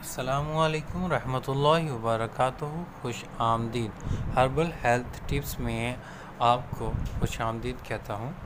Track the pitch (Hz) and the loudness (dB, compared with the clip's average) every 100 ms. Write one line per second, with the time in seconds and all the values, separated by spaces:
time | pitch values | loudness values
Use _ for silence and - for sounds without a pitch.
0 | - - 131 139 151 156 160 156 156 175 | -8 -6 0 0 0 4 4 2 -4 -4
1 | 185 139 113 131 127 135 147 160 160 123 | 0 0 2 -2 0 4 6 6 4 -2
2 | 113 113 113 - 131 131 147 156 180 - | 0 2 0 2 0 2 -6 -6 -8 -6
3 | 127 117 - - 113 113 117 120 113 - | -6 -6 -8 0 2 4 2 -2 -4 -4
4 | - - - - 131 135 170 156 123 120 | -4 -2 0 4 4 4 0 0 2 2
5 | 123 - - 143 143 - 123 113 117 123 | 2 -8 -2 -2 -2 -4 -2 0 -2 -4
6 | - - - - 120 120 - - 113 110 | -10 -14 -14 2 4 4 2 -4 -2 -2
7 | - - 117 - 113 113 120 127 - 110 | -2 0 -2 0 -2 -2 -4 -6 -6 -6
8 | - 101 117 185 | -4 -6 -6 -8